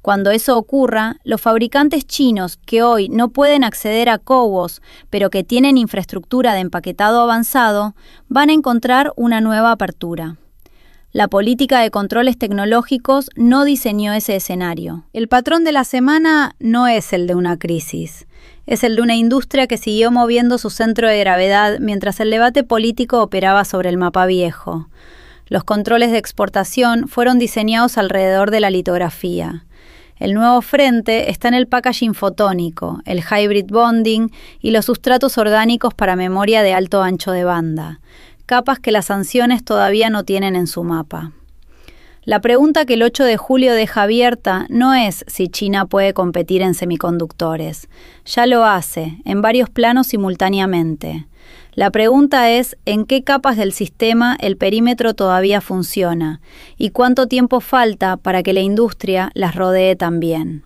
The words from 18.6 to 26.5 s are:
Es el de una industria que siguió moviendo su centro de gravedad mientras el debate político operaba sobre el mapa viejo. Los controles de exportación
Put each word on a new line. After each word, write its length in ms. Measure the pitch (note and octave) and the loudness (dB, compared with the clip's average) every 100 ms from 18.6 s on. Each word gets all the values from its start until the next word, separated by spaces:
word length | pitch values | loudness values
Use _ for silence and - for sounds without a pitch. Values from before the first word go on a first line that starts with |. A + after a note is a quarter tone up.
| - | -6
Es 160 | A#3 | -2
el 120 | A#3+ | 0
de 60 | A3+ | 0
una 140 | A#3 | 0
industria 500 | A3+ A#3 C4 - C4+ | 2 2 0 0 -2
que 120 | C4 A3 | -2 -4
siguió 340 | - G#3+ A#3 | -4 0 2
moviendo 480 | A#3+ A#3 A#3+ A#3+ B3 | 2 2 2 2 0
su 100 | G#3+ | -4
centro 400 | - A3+ A3+ A3+ | -2 -2 2 2
de 100 | G#3 | 2
gravedad 600 | G3 F3+ F#3+ G3+ G#3 G#3 | 2 2 4 4 2 0
mientras 400 | G#3+ G3+ G3+ F#3 | -4 -4 -4 -2
el 100 | G#3+ | 0
debate 340 | A3+ A#3+ C#4 | 2 2 2
político 580 | A#3+ A3+ A3+ A#3 A#3+ A#3+ | 0 0 0 -2 0 0
operaba 420 | G#3 F#3+ F#3+ G3 | 0 0 2 2
sobre 240 | F#3+ F#3 F3+ | 2 -2 -2
el 80 | F3+ | 0
mapa 300 | F3+ F#3 F#3 | 0 0 0
viejo. 640 | F#3 F3 - - E3 D#3 - - - - - - | 0 -2 -4 -10 -10 -10 -20 -20 -20 -20 -20 -6
Los 160 | F#3 | -6
controles 480 | - G#3 G3+ A#3 A#3 | -2 -2 2 2 2
de 80 | A3+ | 0
exportación 880 | - - G3 | -4 -4 -2